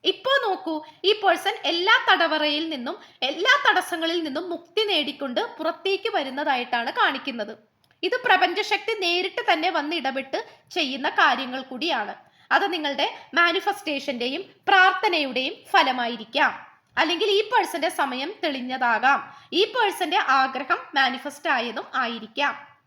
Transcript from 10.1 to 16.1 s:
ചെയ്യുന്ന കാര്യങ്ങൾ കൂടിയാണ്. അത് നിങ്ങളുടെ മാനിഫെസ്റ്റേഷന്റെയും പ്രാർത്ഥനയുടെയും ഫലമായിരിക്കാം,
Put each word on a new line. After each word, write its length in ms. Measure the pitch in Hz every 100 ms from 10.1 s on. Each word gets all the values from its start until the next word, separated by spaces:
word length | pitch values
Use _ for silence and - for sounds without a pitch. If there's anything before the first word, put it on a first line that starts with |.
| 262 262 349 466 - _
ചെയ്യുന്ന 380 | 359 285 262 294
കാര്യങ്ങൾ 520 | 440 320 247 262 254
കൂടിയാണ്. 540 | 262 254 330 262 208 196 _ _ _
അത് 200 | 269 392
നിങ്ങളുടെ 420 | 349 302 269 427 - -
മാനിഫെസ്റ്റേഷന്റെയും 1080 | 302 349 349 403 - - 277 277 247 240 294 392 _ -
പ്രാർത്ഥനയുടെയും 840 | 392 381 381 427 339 277 240 262 440 -
ഫലമായിരിക്കാം, 960 | 381 285 254 233